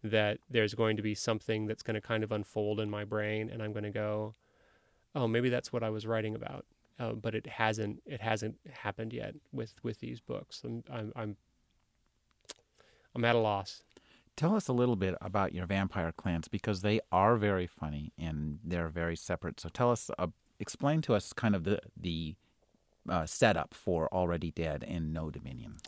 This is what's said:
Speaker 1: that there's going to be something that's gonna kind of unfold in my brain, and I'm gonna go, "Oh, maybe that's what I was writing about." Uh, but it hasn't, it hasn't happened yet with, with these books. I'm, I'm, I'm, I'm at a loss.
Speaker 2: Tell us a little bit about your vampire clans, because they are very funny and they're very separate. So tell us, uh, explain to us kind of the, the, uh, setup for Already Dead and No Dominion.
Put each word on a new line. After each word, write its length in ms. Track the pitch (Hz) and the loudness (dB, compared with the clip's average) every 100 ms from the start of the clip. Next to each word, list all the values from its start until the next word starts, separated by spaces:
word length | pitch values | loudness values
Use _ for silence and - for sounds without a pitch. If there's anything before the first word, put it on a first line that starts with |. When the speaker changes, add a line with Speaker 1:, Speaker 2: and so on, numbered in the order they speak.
Speaker 1:
that 340 | 110 107 104 - - | 2 4 4 0 0
there's 280 | 120 107 110 | 2 2 4
going 220 | 110 107 | 4 4
to 40 | |
be 140 | 107 104 | 0 -2
something 500 | - 110 - 110 107 | 0 0 0 -2 0
that's 160 | 107 | -4
gonna 180 | - 107 | -2 -4
kind 240 | - 113 | 0 -2
of 80 | 107 | 0
unfold 480 | 107 101 110 104 107 | -2 -2 -2 0 0
in 120 | 107 | -2
my 140 | 104 104 | -4 -2
brain, 440 | 107 107 107 107 | -2 0 0 -2
and 140 | 117 | -4
I'm 100 | 107 | -4
gonna 160 | 107 104 | -4 -4
go, 460 | 107 107 107 107 - _ _ _ _ _ _ _ 151 | -2 -2 -2 -4 -8 _ _ _ _ _ _ _ 0
"Oh, 120 | 120 | 2
maybe 220 | 117 127 | 4 4
that's 240 | 123 - | 0 -2
what 80 | 123 | -2
I 80 | 113 | -2
was 160 | 110 110 | -2 0
writing 300 | 113 107 110 | 0 0 -4
about." 280 | 110 135 - _ _ - | -8 -10 -14 _ _ -8
Uh, 140 | 117 | -6
but 200 | 113 113 | -4 -2
it 140 | 110 - | -4 -6
hasn't, 560 | - 110 107 104 - - | 2 2 2 -2 -4 -10
it 160 | 135 | -6
hasn't 340 | 113 110 110 - - | 0 0 -2 -8 -16
happened 400 | - 104 101 113 | -8 -6 -4 -6
yet 220 | 117 104 151 _ | -6 -8 -10 _
with, 220 | 135 113 - | -8 -8 -6
with 180 | 120 110 | -8 -6
these 200 | 120 120 | -8 -10
books. 420 | - 110 - - | -8 -8 -8 -12
I'm, 200 | 120 117 - | -8 -8 -8
I'm, 200 | 127 107 117 | -8 -8 -6
I'm, 220 | 107 101 _ _ _ _ _ _ _ _ _ _ - - _ _ - _ _ 123 | -6 -8 _ _ _ _ _ _ _ _ _ _ -18 -18 _ _ -20 _ _ 2
I'm 100 | 117 | 4
at 100 | 117 | 6
a 40 | |
loss. 420 | 107 101 95 - _ - _ - _ - | 4 2 -2 -12 _ -20 _ -20 _ -2
Speaker 2:
Tell 200 | 160 214 | 2 2
us 120 | - | 2
a 60 | |
little 220 | 123 123 110 | 4 4 4
bit 200 | 95 87 | 2 0
about 320 | 92 101 98 | -2 0 0
your 120 | 87 90 | 0 0
vampire 460 | 98 98 98 82 | 0 0 0 -2
clans, 360 | - - 85 - | -2 0 0 0
because 340 | 101 - 95 | -4 0 0
they 180 | 104 107 - | 2 2 4
are 240 | 90 101 117 | 6 6 6
very 300 | 104 98 87 | 4 2 0
funny 480 | - 78 73 76 - | -4 -6 -4 -8 -6
and 420 | 82 76 76 76 | -4 -2 -4 -4
they're 260 | 85 87 82 | -2 -2 0
very 260 | 85 85 85 | 0 -2 -2
separate. 440 | - 87 90 - | -2 -2 -2 -6
So 100 | - | -10
tell 220 | - 123 | 2 2
us, 200 | 117 - - | 2 -2 -2
uh, 80 | 90 - _ _ | -2 -4 _ _
explain 420 | - - 139 160 | -10 -2 2 2
to 120 | 156 | 4
us 200 | 107 - | 2 2
kind 220 | - 113 101 | -2 2 2
of 100 | 82 | 2
the, 140 | 104 - - | 0 -2 -6
the, 360 | 90 82 78 80 _ _ _ _ _ _ - | -2 -2 -4 -8 _ _ _ _ _ _ -2
uh, 160 | 87 78 | 0 0
setup 480 | - 117 85 73 | 4 6 6 0
for 380 | - - 87 80 | -4 0 2 2
Already 380 | 92 90 85 85 | 2 2 2 -2
Dead 320 | - 80 73 - | -2 -2 -2 -4
and 260 | 87 78 | -2 -2
No 160 | 80 80 | -2 -4
Dominion. 480 | - 65 60 - 104 | -6 -10 -10 -12 -14